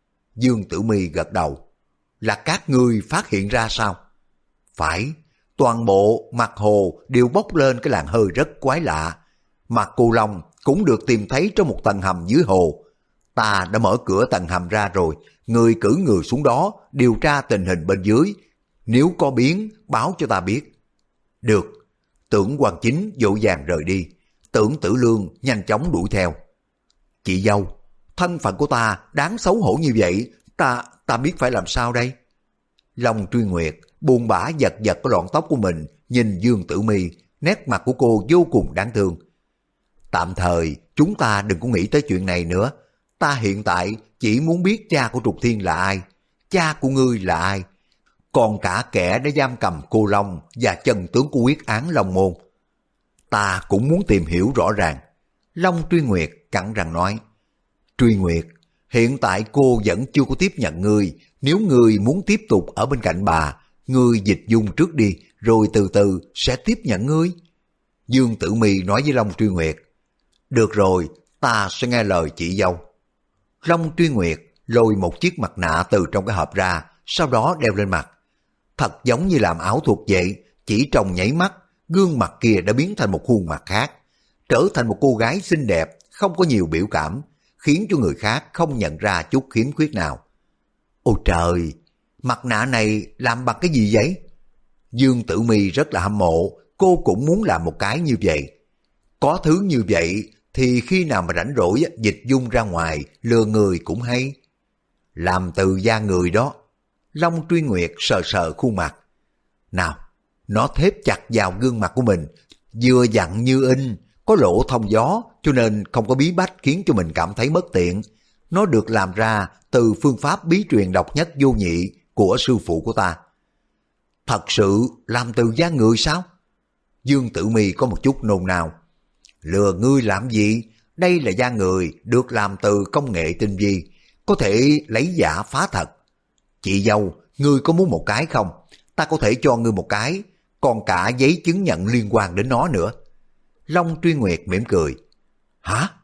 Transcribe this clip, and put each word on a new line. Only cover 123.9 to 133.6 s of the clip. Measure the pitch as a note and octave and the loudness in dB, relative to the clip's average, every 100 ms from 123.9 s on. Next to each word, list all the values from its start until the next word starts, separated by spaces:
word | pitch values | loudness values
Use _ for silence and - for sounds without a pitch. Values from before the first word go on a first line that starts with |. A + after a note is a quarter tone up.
| _ _ _ - | _ _ _ -4
"Thật | A2+ - | -4 -2
sự | - G2 G2+ B2+ - - | 0 2 2 0 -6 -6
làm | A#2 A#2+ | -6 -4
từ | A#2 A#2 A2+ | -2 -2 0
da | E3+ | -2
người | D3+ A2 A2 | 2 2 2
sao?" | D#3+ E3 F3+ _ _ _ _ _ _ _ | 0 -4 -6 _ _ _ _ _ _ _
Dương | B2+ C#3 A#2+ | -2 0 0
Tử | G#2 G2+ | -4 0
Mi | A2+ G2+ | 2 0
có | - B2+ | 0 -2
một | F2 | 0
chút | C3+ C3+ | -2 0
nôn | A2 F#2+ F#2 | 0 -2 0
nao. | F2+ E2 - _ _ _ _ _ _ | -2 -4 -10 _ _ _ _ _ _
"Lừa | D#2 F#2+ G2+ | -4 0 0
ngươi | F2+ A#2+ C#3 | 2 2 2
làm | A2 F#2+ B2 | 2 -2 -2
gì? | A2 G#2+ A2+ A2+ _ _ - | 0 2 0 -4 _ _ -2
Đây | F3+ F3+ | 0 2
là | B2 | 0
da | F#2 B2 | -2 -2
người | A#2 F#2 F#2 E2+ - | 0 0 0 -2 -6
được | - A#2+ B2 | -2 0 0
làm | A#2 G2+ G2 | -2 -2 -2
từ | G#2 G2+ G2 | 0 0 0
công | D3+ C#3 | -4 -2
nghệ | F#2 D#2+ E2+ | -4 -4 -2
tinh | G#2+ | -4
vi, | F#2+ | -2